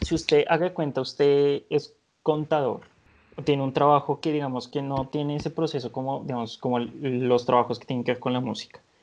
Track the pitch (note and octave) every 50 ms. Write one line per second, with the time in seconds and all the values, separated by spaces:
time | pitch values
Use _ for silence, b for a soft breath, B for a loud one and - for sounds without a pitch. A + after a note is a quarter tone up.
0 | - - E3 D#3 - - D3+ D3 - - E3 D#3 F3+ F3+ F3+ F3 D#3 C#3+ - C3+
1 | B2+ - - - D3 C#3+ C#3+ C#3+ C#3+ C#3+ C#3+ - - - D3+ C#3+ - - _ _
2 | _ _ _ _ - D#3+ D3+ D3+ D3+ - D#3+ D3+ C#3 A#2 G#2 - - _ _ _
3 | _ _ _ _ _ _ - - B2+ D3+ C#3+ C#3 C3+ C3+ C3 D3+ C#3+ D3 D3 C#3+
4 | C#3+ - C#3+ - - D#3+ D3+ D3+ C#3+ C3 B2+ B2 B2 - - D3 C#3 C#3 C#3 C3+
5 | C3 C3 - D3+ D3 D3 D3 D3 - D3+ - - E3 D3+ - C3+ B2 A2+ - C3
6 | C3 C3+ C#3 C3+ G#2+ C#3 B2+ A#2+ A2+ A2 - - - B2+ B2 A#2+ A#2+ A2+ - -
7 | D3 C3+ B2+ B2 B2+ A#2+ B2 B2 B2 - B2+ B2 A2+ A#2 A#2 - - - C3 B2
8 | A#2+ B2+ A#2+ B2 - B2+ B2 B2 C3 A2+ G#2+ - - - - - _ _ _ _